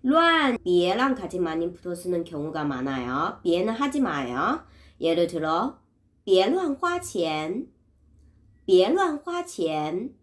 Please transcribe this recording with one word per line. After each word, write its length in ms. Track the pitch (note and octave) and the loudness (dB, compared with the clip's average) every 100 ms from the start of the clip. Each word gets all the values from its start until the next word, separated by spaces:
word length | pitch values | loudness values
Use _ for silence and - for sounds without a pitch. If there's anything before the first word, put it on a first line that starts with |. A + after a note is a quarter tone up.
乱, 560 | B3+ D#4 E4+ E4 C#4 A#3 | 4 4 6 4 2 0
비에랑 560 | F3 F3 F3+ G#3 C4+ | 2 2 2 2 0
같이 260 | B3+ D#3 F#3 | 0 -4 -4
많이 320 | E3+ D#3+ E3+ | -2 -2 -4
붙어 220 | E3+ F3+ | -6 -10
쓰는 280 | F3 F3+ F3 | -8 -4 -4
경우가 400 | E3+ D3+ D3+ D#3 | -4 -8 -6 -4
많아요. 760 | D3 B2+ C3+ C3 B2 C3+ F3 - | -4 -4 -4 -4 -4 -2 -4 -4
비에는 300 | F3 F3 G#3+ | 0 0 0
하지 260 | A3+ C#4+ C#4+ | -2 -2 0
마요. 640 | A3+ D3 B2 B2+ F#3 D#4+ - - - _ | -2 -2 -4 -2 -2 -4 -8 -20 -20 _
예를 260 | E3 E3 E3+ | 0 2 0
들어, 540 | E3+ D#3 E3+ B3+ - _ _ _ _ | 0 -2 0 -2 -6 _ _ _ _
别乱花钱, 1500 | - F#4 G#3 F4+ E4+ C4+ F4 F4 F4+ G3 D#3+ D3+ D#3 A3+ - _ _ _ _ _ _ _ _ _ - | 2 4 4 2 0 -2 -2 -2 -4 -4 -2 -2 -4 -6 -8 _ _ _ _ _ _ _ _ _ 4
别乱花钱. 1500 | F3+ G3 F4+ F4+ D4 - F4 F4 - D#3+ D3+ D3+ F3 B3+ - | 6 6 4 0 -2 -6 -6 -6 -4 -4 -2 -4 -4 -8 -14